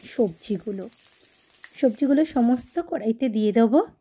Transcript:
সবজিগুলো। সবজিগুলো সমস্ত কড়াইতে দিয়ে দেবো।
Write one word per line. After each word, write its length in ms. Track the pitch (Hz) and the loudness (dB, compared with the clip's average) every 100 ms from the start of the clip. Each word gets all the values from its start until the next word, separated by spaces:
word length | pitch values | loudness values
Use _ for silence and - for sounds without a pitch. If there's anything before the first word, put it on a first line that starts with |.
| - - | -8 -2
সবজিগুলো। 720 | 214 165 - 190 214 196 190 _ _ _ _ _ _ _ - - | -2 -2 -8 -6 -6 -10 -12 _ _ _ _ _ _ _ -20 0
সবজিগুলো 440 | 262 208 277 277 311 | 0 2 2 2 2
সমস্ত 500 | 269 240 247 - 349 | 2 2 0 -2 -8
কড়াইতে 440 | 339 - 214 226 269 | -6 -4 -4 -2 -2
দিয়ে 220 | 214 214 | 0 0
দেবো। 280 | 214 226 285 453 - | 2 4 4 0 -6